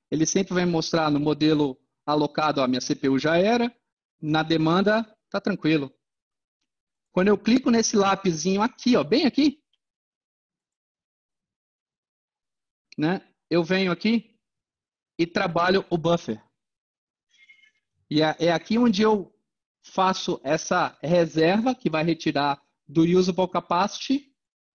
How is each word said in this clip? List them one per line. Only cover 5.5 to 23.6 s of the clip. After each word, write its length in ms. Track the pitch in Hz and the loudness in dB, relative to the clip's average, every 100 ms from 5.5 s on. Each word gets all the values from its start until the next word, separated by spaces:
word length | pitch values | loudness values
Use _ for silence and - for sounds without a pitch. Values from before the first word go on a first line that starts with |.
| 185 156 160 135 _ _ _ _ _ _ _ _ _ _ _ _ | -2 0 0 -2 _ _ _ _ _ _ _ _ _ _ _ _
Quando 160 | - 185 | 0 2
eu 100 | 202 | 2
clico 320 | 220 254 262 | 2 2 2
nesse 260 | 233 220 214 | 2 2 2
lápisinho 640 | 196 190 190 160 165 196 | 2 0 -2 -2 -2 -2
aqui, 360 | 226 - 247 233 | -2 -2 0 0
ó, 80 | |
bem 200 | 147 226 | 2 0
aqui, 380 | 302 - 294 - _ _ _ _ _ _ _ _ _ _ _ _ _ _ _ _ _ _ _ _ _ _ _ _ _ _ _ _ _ _ _ _ _ - | 0 2 0 -2 _ _ _ _ _ _ _ _ _ _ _ _ _ _ _ _ _ _ _ _ _ _ _ _ _ _ _ _ _ _ _ _ _ -4
né, 280 | 151 185 - _ - | -2 -2 -8 _ -4
eu 140 | 170 | -2
venho 300 | 165 185 190 | 0 0 -2
aqui 440 | 170 214 233 - _ _ _ _ _ _ _ _ - | -2 0 -2 -4 _ _ _ _ _ _ _ _ -6
e 80 | 170 | -4
trabalho 600 | 208 190 170 175 190 - | -2 -2 0 0 0 0
o 80 | 175 | -2
buffer. 460 | 160 170 - 110 _ _ _ _ _ _ _ _ _ _ _ _ _ _ _ _ - | 0 -2 -2 -12 _ _ _ _ _ _ _ _ _ _ _ _ _ _ _ _ -6
E 100 | 151 | -2
é, 160 | 156 151 | 0 0
é 140 | 165 | 0
aqui 260 | 160 - 220 | -2 -2 0
onde 220 | 240 190 | 2 2
eu 320 | 214 214 180 _ _ _ _ _ | 2 0 -4 _ _ _ _ _
faço 560 | - - 185 190 - 170 | -10 -2 0 -2 -4 -6
essa 520 | 135 156 - 180 143 - | -4 -4 -2 -2 -2 -4
reserva 720 | 139 175 165 147 160 202 233 | 0 2 2 2 2 2 0
que 160 | 254 - | -2 -4
vai 140 | 156 | -2
retirar 580 | 165 165 165 143 143 175 _ _ - | -2 -2 -2 -2 -2 -4 _ _ -6
do 160 | 147 | 0
usable 480 | 165 180 185 180 180 | 2 4 2 0 -2
capacity 840 | 180 | -4